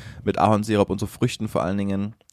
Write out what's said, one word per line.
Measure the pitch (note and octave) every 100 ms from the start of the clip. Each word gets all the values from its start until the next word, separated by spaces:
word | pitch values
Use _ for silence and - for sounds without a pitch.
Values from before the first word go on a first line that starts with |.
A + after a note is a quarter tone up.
| - -
mit | G2+ -
Ahornsirup | G2+ G#2+ G#2+ G#2 G2
und | G2
so | G2+
Früchten | - B2 - G#2+
vor | -
allen | E2+ G2+
Dingen | G2 G2 G2+ - _